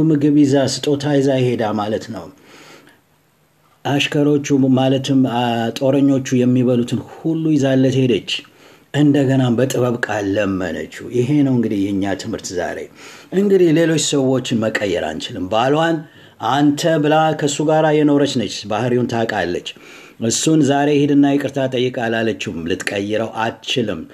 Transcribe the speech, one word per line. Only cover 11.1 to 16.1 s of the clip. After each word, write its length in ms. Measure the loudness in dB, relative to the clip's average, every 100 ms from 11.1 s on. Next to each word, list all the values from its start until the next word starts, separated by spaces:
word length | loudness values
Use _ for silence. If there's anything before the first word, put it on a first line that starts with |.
ይሄ 180 | -2 0 2
ነው 120 | 2
እንግዲህ 260 | 2 0 0
የኛ 340 | -2 -2 -2 -4
ትምህርት 300 | -6 -8 -8
ዛሬ። 280 | -6 -6 -6 -12 -16 -20 -20 -6
እንግዲህ 360 | 0 4 4 6
ሌሎች 300 | 4 4 2
ሰዎችን 560 | 0 0 2 0 0 -2
መቀየር 440 | -2 -2 -2 -2
አንችልም። 400 | -4 -6 -10 -10 -4
ባሏን 480 | 0 2 2 0 -2 -6